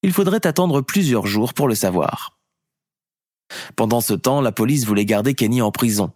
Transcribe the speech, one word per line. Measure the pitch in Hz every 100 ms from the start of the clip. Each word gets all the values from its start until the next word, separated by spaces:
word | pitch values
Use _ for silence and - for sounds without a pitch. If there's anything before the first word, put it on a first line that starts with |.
Il | 196
faudrait | 180 190 214 175
attendre | 151 180 143
plusieurs | 135 196 170 120 101
jours | 104 120
pour | - 143
le |
savoir. | 107 98 90 73 - - _ _ _ _ _ _ _ _ _ _ _ _ - - -
Pendant | 113 120
ce | 113
temps, | 101 - 139
la | 127
police | 101 113 147
voulait | 113 101
garder | 101 107 113
Kenny | 135 110 123
en | 110
prison. | - 120 104 95